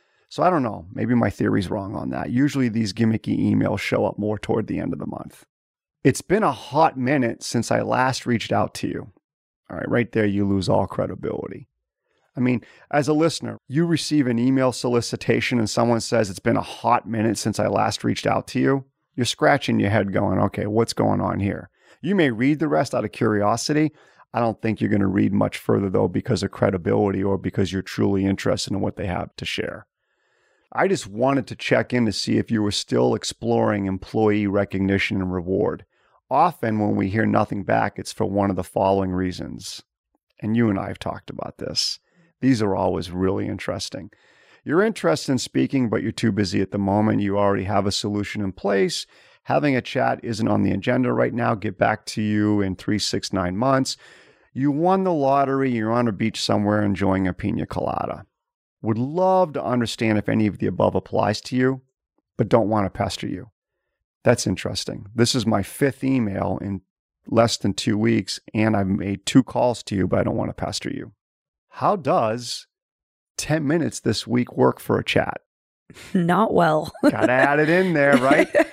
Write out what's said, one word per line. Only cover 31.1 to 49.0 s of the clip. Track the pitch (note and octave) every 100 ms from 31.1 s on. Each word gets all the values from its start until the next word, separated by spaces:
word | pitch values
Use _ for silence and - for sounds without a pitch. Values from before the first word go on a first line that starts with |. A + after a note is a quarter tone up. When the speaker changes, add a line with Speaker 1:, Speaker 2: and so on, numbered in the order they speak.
| G#2 C3 C#3 -
Speaker 1:
to | -
check | - A#2+ -
in | B2 A2+
to |
see | - - A2
if | -
you | A2+
were | G#2
still | - - B2 B2
exploring | A2+ - - A2+ A#2 A2 G#2 G2
employee | F#2+ - A2 G#2+ G#2 G2+
recognition | G2+ G2+ F#2+ F#2+ G2 - G#2
and | F#2
reward. | F#2 F2 F#2+ G2+ F#2 - _ _ _ -
Often | C3+ F3 - A2+ G#2+
when | G#2 G#2
we | G2
hear | A2 G#2+
nothing | G#2+ G#2 G#2 F#2+
back, | A2+ G#2 -
it's | -
for | -
one | G2+ G2+ G2
of | F#2
the |
following | F2+ - G2 G2 F#2+
reasons." | F#2 F#2 F2+ - - - - _ _ _ _ _ -
And | G#2 A2+
you | A2+
and | G2
I | F#2
have | F#2
talked | - - -
about | - - -
this. | - - - - _ _ _ -
These | C3 A2+
are | G#2
always | F#2+ F#2 F2+ F2
really | F2+ F#2 G#2 G#2
interesting. | G2 - F#2+ - G2+ - _ _ _ _ _
"You're | - D#3+
interested | A3 - E3 D#3 -
in | B2+
speaking, | - C3+ C3 C3+ A#2
but | A2
you're | A2+
too | - A2+
busy | G2 F#2 G2+
at | F#2+
the | G2+
moment. | G2 G#2 A2 G#2+
You | G2+ G2+
already | G2+ G2+ F#2+
have | G2+ G2
a |
solution | - G#2+ G#2 G2 G#2+
in | G2
place. | - G3 G3 F#3 -